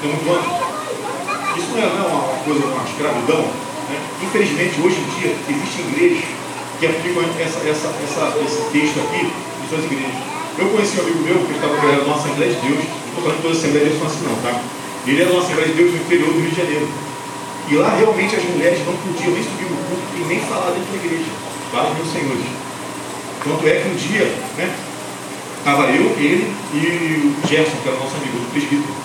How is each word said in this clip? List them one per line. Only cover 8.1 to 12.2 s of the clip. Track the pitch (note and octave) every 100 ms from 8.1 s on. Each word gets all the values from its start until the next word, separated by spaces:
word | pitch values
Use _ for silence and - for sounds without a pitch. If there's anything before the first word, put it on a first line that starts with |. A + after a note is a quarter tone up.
| D#3+ D#3 - -
esse | - D3+
texto | - D3+ D3
aqui | - - -
em | - - - C3+
suas | D#3 -
igrejas. | C#3 C3+ B2+ - - - -
Eu | G3
conheci | G#3 G3+ G3
um |
amigo | E3+ E3 D#3
meu | F3+
que | C#3+
estava | C#3 D3+
congregando | D3 D3 C#3 C#3+
numa |
Assembleia | D3